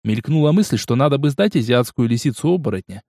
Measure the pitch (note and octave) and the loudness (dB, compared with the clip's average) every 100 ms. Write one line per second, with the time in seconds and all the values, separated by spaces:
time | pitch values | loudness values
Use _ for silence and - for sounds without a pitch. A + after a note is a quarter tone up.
0 | A2 A2 B2+ D#3 D3+ F3 G#3 G#2 - A#2 | -2 -2 0 2 4 2 2 -2 0 0
1 | C#3+ C#3 D3 C#3 G#3 D#3+ A2+ B2 A#2+ - | 2 2 0 0 0 0 0 0 0 -2
2 | A#2 A#2 D3 A#2 D#3 F3+ C#3 F#2+ - G2+ | 0 0 -2 -4 -2 -2 -2 -6 -8 -18